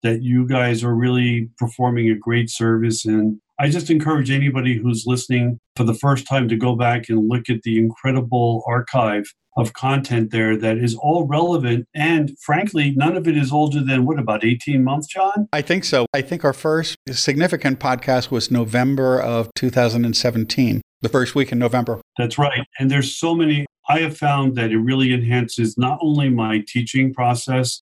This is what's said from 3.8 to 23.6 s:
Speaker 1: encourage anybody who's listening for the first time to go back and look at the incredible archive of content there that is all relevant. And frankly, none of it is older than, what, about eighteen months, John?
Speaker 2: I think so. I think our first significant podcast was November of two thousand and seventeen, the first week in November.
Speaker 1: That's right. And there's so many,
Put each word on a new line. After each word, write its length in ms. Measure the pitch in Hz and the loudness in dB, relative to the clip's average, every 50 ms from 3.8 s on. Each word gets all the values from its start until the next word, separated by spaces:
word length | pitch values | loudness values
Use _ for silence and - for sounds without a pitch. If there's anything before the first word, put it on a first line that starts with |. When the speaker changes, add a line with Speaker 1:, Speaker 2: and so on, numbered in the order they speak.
| 160 - | 0 0
Speaker 1:
encourage 400 | 165 151 151 156 160 147 135 120 | 0 2 2 2 0 0 2 0
anybody 460 | 139 139 143 143 131 135 123 127 123 | 0 2 2 0 0 0 0 0 0
who's 280 | 113 110 123 117 113 - | 0 0 0 -2 0 0
listening 520 | 120 127 120 - - 127 123 120 120 120 117 _ _ _ | -2 -2 -2 0 -2 0 0 2 0 -2 -4 _ _ _
for 60 | - 123 | -2 0
the 120 | 113 110 | 0 0
first 320 | - - 139 139 127 - | 0 2 0 0 0 -2
time 220 | - 139 135 127 113 | -2 -2 0 0 0
to 80 | 113 | 0
go 200 | 110 117 123 120 | 0 0 0 0
back 320 | 113 123 120 120 120 110 - | 2 0 0 0 0 -2 -2
and 200 | 113 110 107 110 | 0 0 2 2
look 220 | 123 123 117 - | 0 -2 -2 -2
at 120 | 120 110 - | -4 -4 -2
the 160 | 113 113 113 | 0 2 2
incredible 840 | 113 113 113 - - 135 131 120 117 117 113 123 120 120 117 113 - | 2 2 0 -2 -2 -2 0 0 -2 0 0 0 2 2 0 -2 -2
archive 580 | 117 117 123 120 - - 131 117 110 104 104 101 - - _ _ _ _ | -2 -4 -4 -4 -2 -2 0 0 0 0 -2 -4 -6 -12 _ _ _ _
of 180 | - 120 110 - | -2 -2 -2 -4
content 560 | - - 131 139 143 135 - 123 117 110 110 | -4 -2 0 0 0 -2 0 -2 -2 -2 0
there 260 | - 113 110 110 110 | 0 0 0 0 0
that 220 | 107 107 113 110 113 | 0 0 -2 0 0
is 160 | 123 120 117 | 0 -2 -2
all 320 | - - 147 160 175 160 | -2 0 0 0 0 0
relevant. 600 | 139 143 151 170 175 175 156 127 120 117 123 120 _ _ | 0 0 0 0 2 0 0 0 0 0 -2 -2 _ _
And 420 | 151 147 160 165 160 151 139 - _ | -2 0 2 2 2 0 0 -4 _
frankly, 540 | - - 147 175 202 214 - 160 147 139 139 | -4 -2 -2 0 0 -2 0 0 0 2 2
none 200 | 131 143 160 175 | 2 2 2 0
of 120 | 185 160 165 | 0 0 0
it 80 | 156 | 2
is 160 | 147 143 127 143 | 2 0 2 2
older 320 | 151 151 151 143 147 139 | 2 2 2 2 0 0
than, 220 | 131 135 131 127 | 0 2 2 2
what, 120 | 131 160 143 | 2 0 -2
about 260 | 117 110 107 107 - | -2 -2 -2 0 0
eighteen 380 | 113 123 117 - - 143 135 127 | 0 0 0 -2 -2 2 2 2
months, 240 | 127 135 151 151 - | 2 0 -2 -4 -6
John? 380 | - 190 190 196 202 208 214 - - | -4 -2 0 0 0 -2 -4 -2 -2
Speaker 2:
I 80 | 151 | -4
think 240 | 143 - 170 190 - | 0 0 -2 -2 0
so. 220 | - - 131 120 113 - | 0 0 0 0 0 -2
I 80 | 143 135 | -4 -4
think 200 | - 165 147 - | -4 -6 -2 0
our 120 | 143 131 | -2 -2
first 420 | - - 160 156 160 165 - - - _ - | 0 0 0 0 0 0 -4 -8 -10 _ -10
significant 680 | 131 - - - 135 143 165 180 180 165 - 143 131 - | -6 -4 -2 0 2 2 2 2 0 0 0 0 -2 0
podcast 520 | - 135 127 123 - - 131 127 123 - | 0 -2 -2 -2 0 0 0 0 0 0
was 200 | 131 117 113 - | -2 -2 0 0
November 680 | 131 120 117 110 107 123 127 135 139 135 135 127 127 127 | 0 0 0 0 0 2 2 2 2 2 2 2 2 2
of 320 | 123 117 117 117 113 110 - | 2 0 0 -2 -2 -4 -4
two 140 | - - 127 | -2 -2 0
thousand 380 | 120 131 123 117 110 120 120 | 2 2 2 2 2 2 0
and 100 | 117 110 | 0 0
seventeen, 640 | - - 123 113 113 110 110 - - 131 117 104 107 - _ _ _ - | 0 0 0 0 0 -2 -2 0 0 2 2 2 -2 -4 _ _ _ -6
the 80 | - | 0
first 240 | - 135 127 - - | 0 0 0 0 0
week 180 | 143 139 - - | 0 0 0 0
in 60 | 120 | 0
November. 420 | 123 120 117 127 120 117 117 - - _ _ | 0 2 0 0 -2 -2 -4 -8 -8 _ _
Speaker 1:
That's 220 | - 120 117 - - | -4 -4 -4 0 0
right. 280 | 143 143 - 131 120 _ _ - | 0 0 0 -2 -8 _ _ -2
And 120 | 135 135 | 0 2
there's 240 | 139 143 131 - - | 2 2 0 -2 -4
so 200 | - - 165 165 | -2 -2 0 2
many, 320 | 165 165 151 151 143 | 2 2 2 2 0